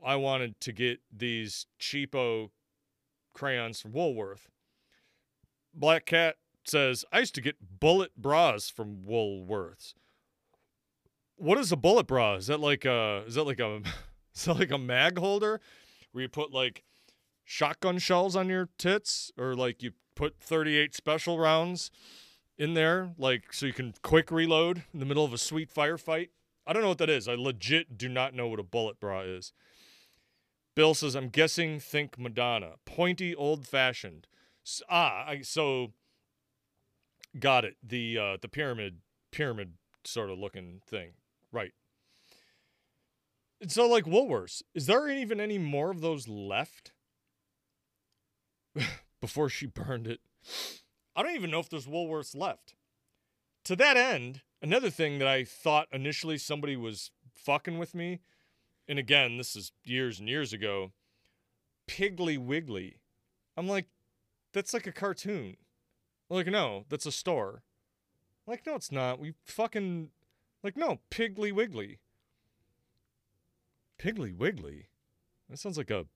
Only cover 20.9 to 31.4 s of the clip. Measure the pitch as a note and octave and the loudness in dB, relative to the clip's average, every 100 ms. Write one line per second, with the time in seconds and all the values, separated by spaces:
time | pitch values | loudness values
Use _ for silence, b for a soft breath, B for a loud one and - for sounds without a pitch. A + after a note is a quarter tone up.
20.9 | - - D#3 E3+ E3+ D#3+ D#3+ E3+ F3+ - | 0 -2 0 0 2 6 6 4 -2 -8
21.9 | B B B B B B - D3+ E3 D#3+ | B B B B B B -6 -2 2 4
22.9 | F3+ F#3 E3+ C3 B2 - - C#3 B2 B2 | 2 -2 -2 0 0 -2 -6 -4 -4 -6
23.9 | - - D#3+ D#3+ E3 E3 D#3+ E3+ F3+ - | -8 4 6 6 2 4 4 4 0 -6
24.9 | D#3 C3+ C#3+ D3+ A#2+ - D#3 D#3+ - D3 | -6 0 2 2 0 -4 -4 -4 0 0
25.9 | E3 - D#3+ F3 _ _ _ - F#3+ G#3+ | 0 -2 -2 -4 _ _ _ -2 2 2
26.9 | E3+ D#3+ C#3+ G#2 A#2+ C3 A#2 F#2+ D#3 E3+ | 2 2 2 0 -2 -2 -2 2 2 0
27.9 | A2+ B2+ B2+ C3 B2+ A#2+ A2 F#2 A#2 A2 | -6 -4 -2 -2 -2 -4 -4 -4 -2 -2
28.9 | - G#2 F#2+ F#2 F#2 F#2 _ b b b | -4 -6 -4 -6 -10 -12 _ b b b
29.9 | b b b b b b _ _ - D#3 | b b b b b b _ _ 4 6
30.9 | D#3 D3+ C3 C3 C#3+ | 6 0 -4 0 4